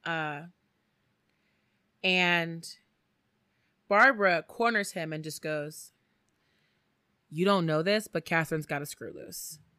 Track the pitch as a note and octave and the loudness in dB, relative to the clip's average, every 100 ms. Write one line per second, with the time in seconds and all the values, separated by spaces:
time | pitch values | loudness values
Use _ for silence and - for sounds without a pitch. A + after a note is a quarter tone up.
0 | - E3 D3+ D3 E3+ _ _ _ _ _ | -2 -2 -2 -6 -12 _ _ _ _ _
1 | _ _ _ _ _ _ _ _ _ _ | _ _ _ _ _ _ _ _ _ _
2 | F#3+ F#3 F3+ F3 E3 E3 E3 - _ _ | 0 4 4 2 0 -6 -12 -18 _ _
3 | _ _ _ _ _ _ _ _ _ G3+ | _ _ _ _ _ _ _ _ _ 6
4 | B3+ A3+ G3 E3+ - - A#3 A3 G3 F#3 | 6 6 2 2 -2 0 0 2 -2 -6
5 | D#3+ D#3 D#3 D3 D#3 D3+ D3 D#3 - _ | -6 -6 -8 -8 -6 -4 -6 -12 -20 _
6 | _ _ _ _ _ _ _ _ _ _ | _ _ _ _ _ _ _ _ _ _
7 | _ _ _ D#3 F#3 G3 E3 D#3 E3+ G#3+ | _ _ _ 0 2 4 4 2 2 0
8 | - E3+ - E3 D#3 D#3+ D3+ D3 D3 - | 0 -6 0 0 0 -4 -4 -6 -6 -12
9 | G#2+ - - - - D#3 _ | -14 -14 -14 -12 -14 -16 _